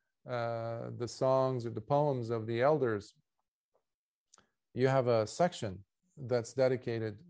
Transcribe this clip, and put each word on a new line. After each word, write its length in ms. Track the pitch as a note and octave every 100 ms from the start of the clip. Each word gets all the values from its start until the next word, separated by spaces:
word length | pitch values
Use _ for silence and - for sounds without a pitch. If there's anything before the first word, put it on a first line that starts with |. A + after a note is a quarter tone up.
| _ _ C3
uh, 640 | B2 A#2 A#2 A#2 A#2 A#2+ A2+
the 100 | A#2
songs 580 | - C3+ C3 C3 C3 A#2
or 20 |
the 100 | A2 - C#3+
poems 360 | D3 C3 A2+
of 160 | A#2 A2
the 140 | A#2
elders, 520 | C3 D3+ B2+ G#2+ - _ _ _ _ _ _ _ _ _ _ _ _ _ _ _ _
you 140 | A#2+ C3
have 200 | C3+ B2
a 200 | A#2 G#2
section 560 | - F3 F3 G#2+ F#2 - _ _ -
that's 360 | B2 B2 A2+
dedicated, 680 | - C3 B2+ B2 A2+ A2 G2+ -